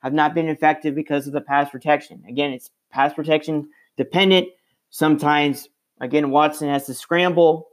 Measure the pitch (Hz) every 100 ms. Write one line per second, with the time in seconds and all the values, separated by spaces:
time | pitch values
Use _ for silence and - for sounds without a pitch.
0 | 131 147 151 165 160 151 156 151 156 143
1 | 151 143 139 143 143 143 143 131 151 147
2 | - 92 90 123 143 127 - _ _ -
3 | 143 147 151 156 151 156 147 _ _ -
4 | 135 175 196 185 180 _ _ _ _ -
5 | 156 147 151 147 147 139 - _ _ _
6 | 127 147 147 139 151 151 147 143 139 127
7 | - 170 180 170 170 160 -